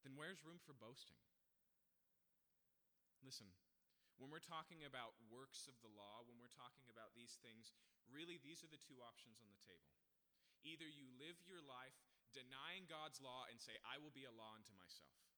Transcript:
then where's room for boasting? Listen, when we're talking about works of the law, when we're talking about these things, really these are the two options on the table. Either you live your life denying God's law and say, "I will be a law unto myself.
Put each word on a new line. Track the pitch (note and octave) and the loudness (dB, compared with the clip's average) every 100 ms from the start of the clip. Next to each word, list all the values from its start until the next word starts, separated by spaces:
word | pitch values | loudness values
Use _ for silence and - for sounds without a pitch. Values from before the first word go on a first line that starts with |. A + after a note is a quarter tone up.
then | C#3 C3+ | 0 4
where's | D#3 F#3 | 6 4
room | D#3 F3 | 0 -4
for | D#3+ | -4
boasting? | C3 A2+ C3+ - D2+ - - - - - - - - - - - - - - - - - - - - | 0 0 0 -2 -6 -16 -20 -20 -20 -20 -20 -20 -20 -20 -20 -20 -20 -20 -20 -20 -20 -20 -20 -20 -12
Listen, | C3+ B2 G2+ F2+ - - - - - - | -2 -2 -2 -12 -20 -20 -20 -20 -20 -4
when | C3 | 0
we're | D#3 | 0
talking | - E3 D3+ E3 | 4 4 4 2
about | D3 B2+ A#2 A2 A2+ | 4 6 6 4 -4
works | A#2+ C3+ - - | -2 0 0 0
of | A#2+ A2+ | -2 -8
the | |
law, | G#2 G2+ A2 A#2+ | -4 -2 -2 -4
when | A#2+ | -6
we're | A#2+ - | -8 -4
talking | B2 C3 B2 | -4 -4 -8
about | A2+ A2 | -4 -4
these | A#2+ A#2+ - | -4 -4 -4
things, | A#2+ A2+ A2+ - - - - | -4 -6 -8 -10 -20 -20 -6
really | C#3 E3+ E3+ | 0 2 2
these | C#3 E3 D#3+ | 0 -2 -4
are | |
the | D3+ | -6
two | - C3 A#2 | -6 -4 -4
options | - B2 A2+ | -6 -10 -10
on | A2 | -10
the | G2 | -12
table. | - F2 D2 C#2 - - - - - - D3+ | -8 -10 -10 -20 -20 -20 -20 -20 -20 -4 0
Either | D#3+ D#3+ | 2 0
you | D3 C3 B2+ | -2 -4 -2
live | D3+ E3+ F3 | -2 -2 -4
your | F3+ | -4
life | C#3+ B2+ C3 - - - - | -2 0 0 -4 -16 -20 -4
denying | C#3 B2+ C3+ D3+ F#3 F3+ | -2 0 4 4 4 4
God's | D#3+ D#3 C3+ | 4 4 4
law | C3+ B2+ B2+ | 2 4 2
and | A#2 | 2
say, | - A2 A2+ | 0 2 4
"I | C3+ | 4
will | D3+ | 2
be | C3+ C3 | 0 -2
a | |
law | A2+ A2 A2 | 0 -2 -2
unto | G#2+ | -6
myself. | G2 F2+ - D2 - - | -8 -6 -8 -8 -14 -20